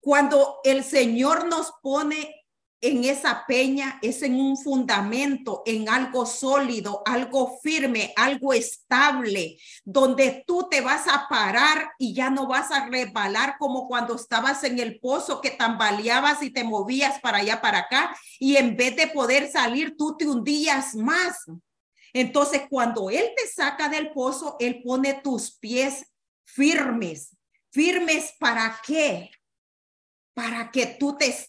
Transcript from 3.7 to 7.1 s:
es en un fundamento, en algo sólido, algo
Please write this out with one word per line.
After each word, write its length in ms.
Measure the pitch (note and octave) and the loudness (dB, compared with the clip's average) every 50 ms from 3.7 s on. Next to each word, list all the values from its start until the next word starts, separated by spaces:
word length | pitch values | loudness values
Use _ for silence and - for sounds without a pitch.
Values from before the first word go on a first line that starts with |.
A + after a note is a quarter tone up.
| C4+ C#4 C#4 C4+ C4 - - | 0 -2 -2 -6 -8 -6 -4
es 200 | A3 B3+ - D4+ | -4 -4 -2 -2
en 160 | C#4 B3+ C4 | 0 0 2
un 180 | C4+ C4+ C4+ | 2 0 0
fundamento, 1080 | C4+ - D4+ C4+ C4 B3+ A3+ A3 G3+ G3+ G3+ A3+ B3 C#4 C#4+ C#4 C4 - A3+ G3 - - | -2 -2 -2 0 0 0 2 0 0 0 -2 -2 -2 0 0 -2 -4 -4 -8 -8 -6 -4
en 220 | A3+ A3+ A3 G#3+ G#3+ | -4 -4 -2 0 0
algo 380 | A3+ B3+ C4 B3+ - C4+ A#3 | 0 0 0 0 -2 -2 -2
sólido, 760 | A#3 - - - C4 C4+ C#4 C#4 A#3+ A3+ A3 F3+ G3+ G#3 - - | -2 -4 -4 -2 2 2 2 2 2 -2 -4 -6 -6 -8 -4 -2
algo 540 | G#3 | -2